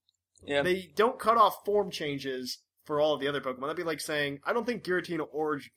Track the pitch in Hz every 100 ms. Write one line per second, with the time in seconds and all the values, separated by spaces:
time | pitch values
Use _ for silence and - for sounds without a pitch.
0 | _ _ _ _ - 143 175 185 185 -
1 | 226 254 214 233 202 - - 208 190 -
2 | 156 139 135 127 127 - _ _ - 147
3 | 151 143 139 143 131 127 135 165 165 156
4 | - 151 143 143 151 226 233 226 - 180
5 | 165 165 151 147 156 147 123